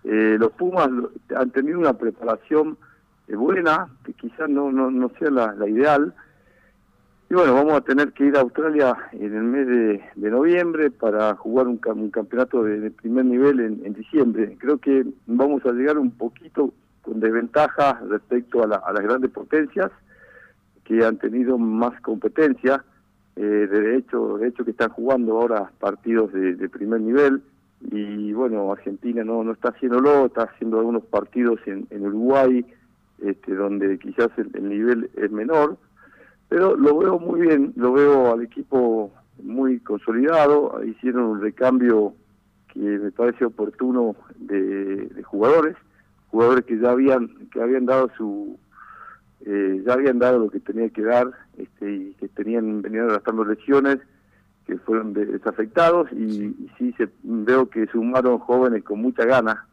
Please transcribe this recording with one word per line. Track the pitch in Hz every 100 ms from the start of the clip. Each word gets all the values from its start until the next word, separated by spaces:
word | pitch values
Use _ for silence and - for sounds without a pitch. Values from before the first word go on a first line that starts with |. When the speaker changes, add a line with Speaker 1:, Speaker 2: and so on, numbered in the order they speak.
| -
Speaker 1:
Eh, | 107 110 110
los | 113
Pumas | - 180 180 139
lo, | 123 120 - _ 127
han | 127
tenido | 139 143 175
una | 156
preparación, | 120 117 - 117 110 _ 156 156 151 _ _ _ _ _
eh, | 104
buena, | 139 185 165 156 180 -
que | -
quizás | - 117 - 156
no, | 139 143
no, | 131 131
no | 127 123 -
sea | 160
la, | 135 110
la | 101 104
ideal. | 110 147 143 160 - - _ _ _ _ _ _ _ _ _ _
Y | 120
bueno, | 160
vamos | 127 147
a | 147
tener | - 135 147
que | - 143
ir | 143
a |
Australia | 123 - 160 151 131 117 -
en | - 101 107
el |
mes | 117 135 131
de, | 123 110 101 - -
de | 104
noviembre | 120 160 175 175 160 147
para | - 113 104 107 101
jugar | 113 120 127
un | 113
cam-, | 113 107
un | 107
campeonato | 113 101 120 127 127
de, | 107 104
de | 107
primer | - 117 123 127
nivel | 123 139 131
en, | 113 104 101
en |
diciembre. | 104 110 156 120 104 101 -
Creo | 123 147
que | 143 135 120 - -
vamos | 120 139 139 127
a |
llegar | 120 139 151
un | 131
poquito | 123 117 - 156 160 139 _ _ _
con | - 110
desventaja | 110 113 120 151 147 - 143 123 104
respecto | 104 _ 120 120 120
a | 107
la, | 101
a | -
las | 101
grandes | 104 127 127
potencias | - - 156 147 - - - _ _ - - - _ _ _
que | - 113 113
han | 110
tenido | 110 120 123 127
más | 113 110 120 120
competencia, | - 113 110 - 156 127 127 135 - _ _ _ _ -
eh, |
de | 104 104 104 104 107 127
hecho, | 123 120 110 104
de | 120
hecho | 120 117
que |
están | 110 113
jugando | 113 120 131 113 110
ahora | 117 110 95 _
partidos | 101 101 117 113 104
de, | 95 95 90
de | 95
primer | - 101 113
nivel, | 110 131 143 135 _ _ _ _ -
y | 104 104 104 104
bueno, | 107 127 110 98
Argentina | 101 - - 123 117
no, | 110 113
no | 113
está | 110 123
haciéndolo, | - 127 123 139 143 131
está | -
haciendo | 113 - 113 110
algunos | 113 117
partidos | - 104 101 123 120 110 -
en, | 98 -
en | 104 101
Uruguay, | 104 123 135 131 123 123 _ _ _ _ _
este, | 101 95 - 95
donde | 101 101 98 95
quizás | - - - -
el, | 101
el | - 98
nivel | 101 113 117 - -
es | 104
menor, | 107 117 160 147 185 _ _ - _ - _ _
pero | 170 190 165
lo | 143 151
veo | 190 180
muy | 170 170
bien, | 170 147 135 123
lo | 123
veo | 135 143 139 123
al | 117
equipo | 117 - 135 131 120 110 104 _ _ -
muy | - 120 131 123
consolidado, | - 104 - 113 143 165 143 147 135 110 110
hicieron | 110 127 123
un | 117 104
recambio | 104 - 127 127 123 110 104 - _ _ _ _ _
que | -
me | 104 101 101
parece | - 120 120 120
oportuno | - 107 - 127 127 117 101 - -
de, | - 101 95 98 98 98 101
de | -
jugadores, | - 101 113 160 156 - _ _ _ _ _
jugadores | 113 117 127 -
que | 110
ya | 123
habían, | 123 135 131 117 - -
que | -
habían | 117 131 123
dado | 131 127 -
su, | 107 101 101 - _ _ - - - - _ _ 104
eh, | 101 95 95 104
ya |
habían | 127 139 123
dado | 123 123
lo | 104
que | 101
tenía | - 107 113
que | -
dar, | 110 123 123 - - -
este, | - _ 101
y | 101 98
que | - 98
tenían, | - 107 117 110 107
venían | 101 110 117
arrastrando | 104 - 113
lesiones, | 107 104 - 139 139 135 - _ _ _ _ _ -
que | 90
fueron | - 110 110
de-, | 101 104
desafectados, | 101 - 98 110 170 170 175 160
y, | - 220
Speaker 2:
Sí. | 104 208 -
Speaker 1:
y | - _
sí | 123 -
se, | 107 _
veo | - 113 107 131 131
que | 117 110
sumaron | 117 117 127 123 120
jóvenes | - 123 127 110
con | - 104
mucha | 123 123 117
gana | 131 110 107 -